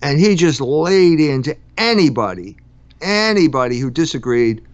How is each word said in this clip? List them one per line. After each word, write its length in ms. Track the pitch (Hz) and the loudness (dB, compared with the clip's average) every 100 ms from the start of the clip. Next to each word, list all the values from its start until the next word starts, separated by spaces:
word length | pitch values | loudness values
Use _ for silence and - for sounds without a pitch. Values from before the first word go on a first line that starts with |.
and 160 | 104 147 | -4 2
he 160 | 208 | 2
just 260 | 180 170 131 | 2 0 0
laid 600 | 127 151 170 190 180 160 | -2 -2 0 4 4 4
into 360 | 151 131 131 - - - | 2 0 -4 -8 -12 -4
anybody, 800 | 226 214 151 117 104 90 92 - - - - - | 0 2 2 2 -4 -6 -14 -20 -20 -20 -20 -10
anybody 800 | 180 208 220 208 156 131 123 123 | -4 0 0 2 2 0 -2 -2
who 100 | 131 | -4
disagreed 720 | 127 160 131 117 120 117 113 - | -4 -4 -4 -2 0 0 -2 -10